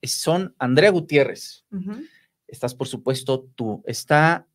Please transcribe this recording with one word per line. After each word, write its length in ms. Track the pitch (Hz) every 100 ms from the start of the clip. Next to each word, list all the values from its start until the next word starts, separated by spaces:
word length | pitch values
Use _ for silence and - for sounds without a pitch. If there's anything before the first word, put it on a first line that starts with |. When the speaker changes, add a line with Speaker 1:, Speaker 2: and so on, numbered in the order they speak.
Speaker 1:
son 540 | 139 - 156 175 190 -
Andrea 320 | 127 135 202
Gutiérrez. 760 | 180 - 147 135 101 - - _
Speaker 2:
Ujú. 300 | 196 190 226 320 _ _ _ _
Speaker 1:
Estás, 260 | - 123
por 140 | - 110
supuesto, 600 | 123 131 127 - 131 - -
tú. 280 | 113 101 -
Está 640 | 117 - 151 160 170 _